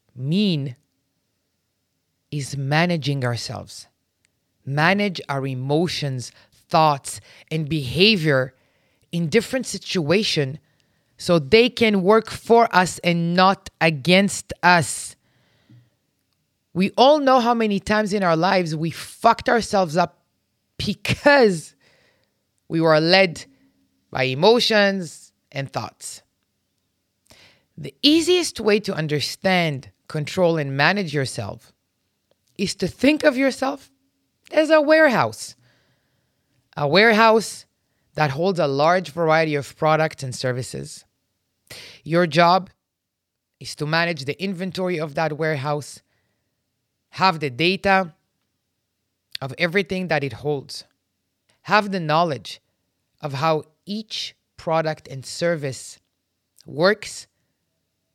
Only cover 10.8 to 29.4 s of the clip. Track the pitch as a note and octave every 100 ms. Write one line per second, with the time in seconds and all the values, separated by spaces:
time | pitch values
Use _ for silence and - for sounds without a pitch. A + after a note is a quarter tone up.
10.8 | _ _ _ - - E3+ C3+ A3+ A#3+ A#3+
11.8 | A3 G3+ F3+ A3 - - - A#3 A3+ F3+
12.8 | F3+ - F3 E3+ E3+ F3+ F#3+ F#3+ - -
13.8 | E3 D3 E3 F#3 G3+ - - - F3 F3
14.8 | - - - - _ _ _ _ _ -
15.8 | _ _ _ _ _ _ _ _ _ E3+
16.8 | G3 G3+ C4+ D4+ C4 C4 A#3 A#3 A3 G3
17.8 | - G#3+ G#3 G#3 F3 D#3+ F#3 F#3+ E3 D#3
18.8 | E3 - - - A#3 A3+ - A#3+ - G3
19.8 | F3 E3+ F3 _ _ _ _ _ _ -
20.8 | - - - - C#4+ C#4+ A3 E3 - _
21.8 | _ _ _ _ _ _ _ _ - E3
22.8 | D#3+ D#3 E3 F#3+ F#3+ C#3+ - _ _ _
23.8 | _ _ _ B2+ C3 C3 G3+ A#3+ G#3+ G#3+
24.8 | G3 G3 D#3+ - - _ _ C3+ C3+ B2
25.8 | A2 - - - _ _ _ _ _ _
26.8 | _ _ _ _ _ _ _ _ _ -
27.8 | D3 - D4 E4 E4 F4+ - - G#3+ G#3+
28.8 | G3+ D3+ D#3 D3 - -